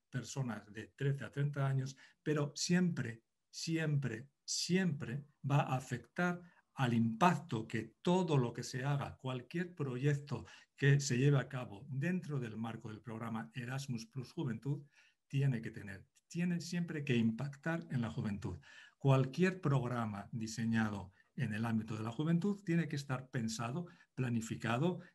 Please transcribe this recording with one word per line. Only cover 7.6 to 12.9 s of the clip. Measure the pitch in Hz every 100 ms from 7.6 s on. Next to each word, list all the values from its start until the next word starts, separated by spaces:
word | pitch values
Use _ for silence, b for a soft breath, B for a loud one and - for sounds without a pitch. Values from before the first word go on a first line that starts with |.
| 110
que | 113 107 _
todo | 180 185 170 139
lo | 120
que | 120
se | 117 127
haga, | 135 139 98 90
cualquier | 131 127 123 170 180
proyecto | - 139 123 143 143 - 113 - B B -
que | 135 143
se | - 120
lleve | 143 139
a | 120
cabo | 127 110 101 135
dentro | 131 170 185 139 139
del | 117 107
marco | 113 110
del | 110